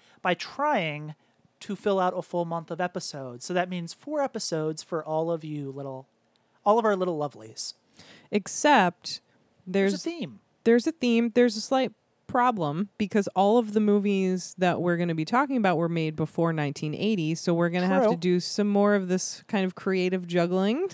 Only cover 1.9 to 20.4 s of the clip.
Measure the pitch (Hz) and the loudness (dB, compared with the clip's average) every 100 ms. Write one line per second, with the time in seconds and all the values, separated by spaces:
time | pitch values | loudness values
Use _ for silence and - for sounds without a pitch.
1.9 | 190 180 180 - 175 170 170 160 170 180 | 2 0 -2 -6 -4 -4 -6 -8 -6 -4
2.9 | 180 - 147 131 120 - 180 180 180 170 | -4 -10 -10 -12 -10 -4 -2 -2 -4 -8
3.9 | - - 302 262 220 - 160 156 156 - | -12 -8 -4 -4 -4 -6 -4 -4 -6 -6
4.9 | 165 156 156 165 165 156 147 139 135 139 | -6 -4 -2 -2 -4 -6 -10 -8 -10 -10
5.9 | 131 131 _ _ _ _ _ 208 226 220 | -12 -16 _ _ _ _ _ 2 4 4
6.9 | 190 185 156 147 - 113 - - - _ | 2 0 -2 -4 -8 -18 -12 -12 -14 _
7.9 | _ - - - 208 - - 294 262 180 | _ -20 -20 -4 -4 -4 0 4 6 4
8.9 | - - - _ _ _ _ 185 190 196 | 0 -10 -12 _ _ _ _ -4 0 0
9.9 | 196 330 339 165 104 _ _ 233 233 320 | 0 -6 -8 -8 -12 _ _ 4 4 4
10.9 | - 247 233 233 247 247 214 - 262 254 | 0 2 2 2 4 4 2 -2 0 0
11.9 | - _ _ - 247 247 220 151 156 208 | -6 _ _ -4 0 2 2 -2 -2 -4
12.9 | - 202 214 196 - 202 240 214 208 214 | -4 -2 0 0 2 4 4 2 2 4
13.9 | 208 202 196 185 185 - - 180 147 175 | 4 2 2 2 0 -4 0 0 2 0
14.9 | 170 175 160 156 240 285 262 196 165 170 | 0 0 -2 0 0 2 2 2 2 0
15.9 | 170 156 156 156 - 165 160 143 143 151 | 0 -2 -2 -4 0 0 0 -2 -4 -6
16.9 | - 202 208 156 165 - 170 170 180 185 | -2 0 0 0 -2 0 2 2 2 2
17.9 | 190 214 175 180 180 - - 208 202 208 | 2 2 2 2 0 0 -2 0 4 4
18.9 | 208 185 185 - - - 202 185 - 196 | 2 2 -2 -4 -10 -4 -2 -2 -4 -2
19.9 | 190 180 185 175 175 | 0 0 -2 -2 0